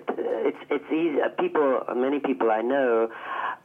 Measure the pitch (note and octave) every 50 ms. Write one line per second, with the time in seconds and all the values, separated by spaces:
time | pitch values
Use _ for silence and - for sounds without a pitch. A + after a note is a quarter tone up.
0 | - - - - - - - A2+ A#2+ D3 D3+ - - - D3 C#3 - - C#3+ D#3+
1 | E3+ E3 C#3+ - - C#3+ - - F3+ F3 F3 D#3+ C#3+ C3+ B2+ - - - - B2
2 | B2+ C3+ D3 C#3 - C#3 C3 - A2+ A2+ A2 A2 A2+ B2 C3+ C#3+ C3 A#2+ A#2 A2+
3 | A#2 A2+ - - - - - - - - - -